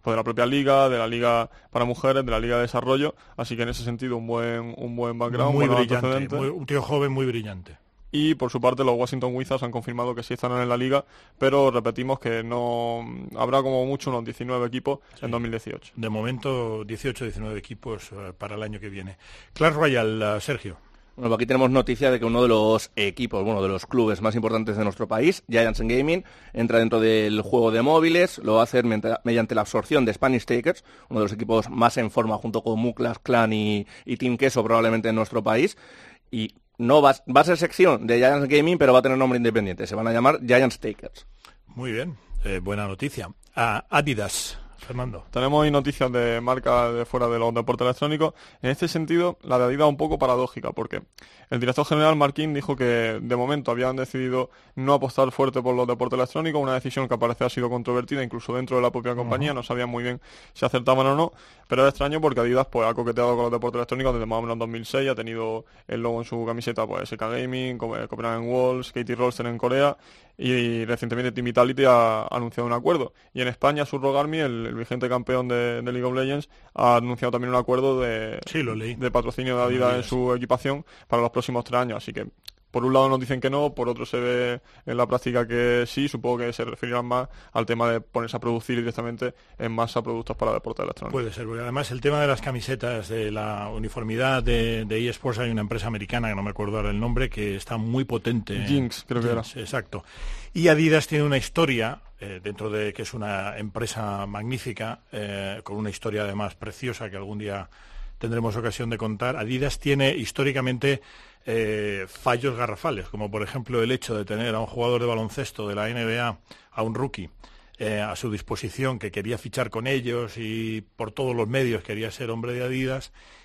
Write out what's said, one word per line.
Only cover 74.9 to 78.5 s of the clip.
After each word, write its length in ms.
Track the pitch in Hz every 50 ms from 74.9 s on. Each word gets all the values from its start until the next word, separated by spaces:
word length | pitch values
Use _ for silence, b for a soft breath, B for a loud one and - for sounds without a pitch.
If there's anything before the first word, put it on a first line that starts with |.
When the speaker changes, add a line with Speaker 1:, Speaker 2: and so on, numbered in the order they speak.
| 123 123 127 123
Speaker 1:
campeón 400 | 127 123 120 - 127 127 127 123
de, 320 | 123 120 120 120 120 120
de 100 | 120 123
League 140 | 123 123 123
of 80 | 127 127
Legends, 320 | 131 131 135 139 143 143 b b b b b b
ha 200 | - - 120 120
anunciado 360 | 120 120 123 123 117 131 123
también 180 | 120 120 123 123
un 100 | 127 123
acuerdo 400 | 120 - 127 127 131 135 131 127
de, 400 | 127 117 113 110 110 110 110 - -
Speaker 2:
Sí, 180 | -